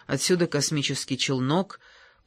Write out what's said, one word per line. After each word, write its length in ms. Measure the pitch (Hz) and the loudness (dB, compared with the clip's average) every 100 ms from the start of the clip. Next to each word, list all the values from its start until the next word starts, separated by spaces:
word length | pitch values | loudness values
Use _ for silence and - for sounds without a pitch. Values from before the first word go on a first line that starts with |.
| - | -6
Отсюда 400 | 139 - 180 165 | -2 0 2 2
космический 720 | 147 - 151 135 135 - 131 | 0 0 0 -2 -4 -4 -2
челнок 600 | - 131 127 175 190 - - - - _ | 0 0 2 2 0 -8 -20 -20 -20 _